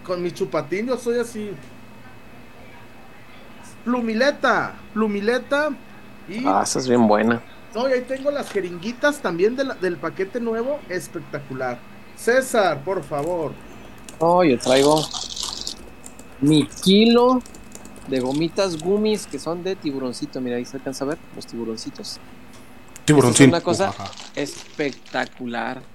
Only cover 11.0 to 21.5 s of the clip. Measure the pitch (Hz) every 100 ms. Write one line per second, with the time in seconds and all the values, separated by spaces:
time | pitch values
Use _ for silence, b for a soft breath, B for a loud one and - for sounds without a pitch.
11 | - 175 143 143 - 131 127 120 - -
12 | - - - 254 262 240 185 139 147 190
13 | 139 147 151 175 143 107 - - - -
14 | - - 165 180 175 120 123 131 143 156
15 | 151 - - - - - - - - -
16 | - - - - 139 156 - - 185 196
17 | 233 233 247 254 - - - - - -
18 | - 131 127 143 165 - 196 160 170 208
19 | 214 208 - 135 156 175 175 190 151 135
20 | 127 120 147 135 127 120 123 135 139 131
21 | 139 165 - - -